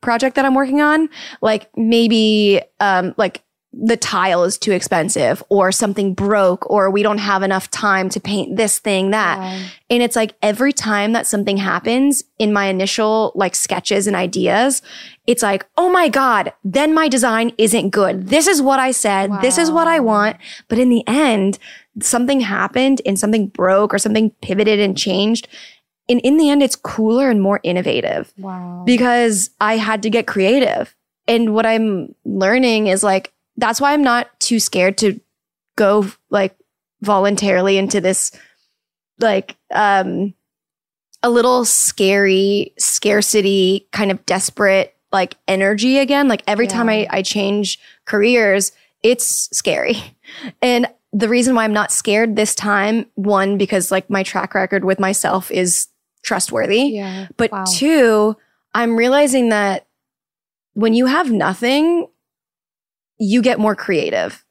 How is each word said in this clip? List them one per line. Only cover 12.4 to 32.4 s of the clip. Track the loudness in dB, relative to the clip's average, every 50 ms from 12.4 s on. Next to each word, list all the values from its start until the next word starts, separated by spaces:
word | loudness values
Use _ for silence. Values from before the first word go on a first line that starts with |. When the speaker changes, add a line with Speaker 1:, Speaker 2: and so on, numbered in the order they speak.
| -2 0 0
Speaker 1:
my | 0 0 0
initial, | 0 -2 -2 -2 -2 -2 0 0 2 0 0 -2 0
like, | -2 -2 -2 -2
sketches | -4 -4 -4 -6 -6 -4 -2 -2 0 0 0
and | -2
ideas, | -2 -2 -4 -4 -2 -2 0 2 2 2 0 0 -4 _ -12 -20 -20 -20 -20 -20 _ _ -2
it's | 0 0 0
like, | -2 -2 -2 -6 _ _ 0
"Oh | 0 2
my | 4 4 2 2
God, | 2 2 2 2 2 0 0 -4 -8 _ _
then | -4 -2 0 2 2 2
my | 2 2 2
design | 2 2 0 2 0 0 0 -2 0 0
isn't | 0 2 2 0 0 0
good. | 0 2 0 0 0 -4 -2 0
This | 2 2 4 4
is | 2 2 2
what | 2 2 2
I | 0 0
said. | -2 -2 -2 0 0 0 0 -2 -2 0
This | 0 0 2 2
is | 0 2
what | 2 2 2 2
I | 2 2
Speaker 2:
Wow. | 2 2 2
Speaker 1:
want." | 2 2 0 -2 -6 -16 -20 -20 -20 -8 _
But | 0 2
in | 2 4
the | 2 2 2
end, | 0 0 2 2 2 2 2 0 0 -2 -4 -10 -20 -20 -20 _ _ _ -8
something | -4 -2 -2 0 0 0 0 0
happened | 0 -2 -2 -2 -4 -2 0 0 2 2 2 0 0
and | -2 -2 0
something | 0 0 0 0 0 -2
broke | _ -2 2 2 4 4 2 2 0
or | -2
something | -2 0 0 2 0 0 _ _
pivoted | -8 -6 -2 0 2 2 2 2
and | 0 -2 -2 -4
changed. | -4 -4 -2 0 0 0 0 -2 -4 -12 -20 -20 -20 -20 -20 _ _ _ _ _ _ 0
And | 0 2
in | 2 2 4 4
the | 4 4
end, | 4 4 2
it's | 2 0 -4
cooler | _ -10 -4 -2 0 2 2 2 2 2
and | 2 2
more | 2 2 0 0 _
innovative. | -2 -2 -2 -2 -2 -2 -2 -2 -4 -4 -4 -8 -10 _ -16
Speaker 2:
Wow. | -14 -14 -12 -12 -12 -12 -14 -6 0
Speaker 1:
Because | 0 2 2 2 2 2 2 2 0 0 -2 -4 -6 _ _
I | -2 0 0 -2
had | -2 -2 -4 -2 -2
to | -2
get | -2 -2 -2
creative. | -2 -2 0 2 2 4 2 2 2 0 -4 -6 -8 _ _ _ _ _ _ _ 0
And | 0 2 2 0 0
what | 0 0
I'm | 2 0 0 0 0 -2 -4 -6 -10 -14 _ _
learning | -6 -4 0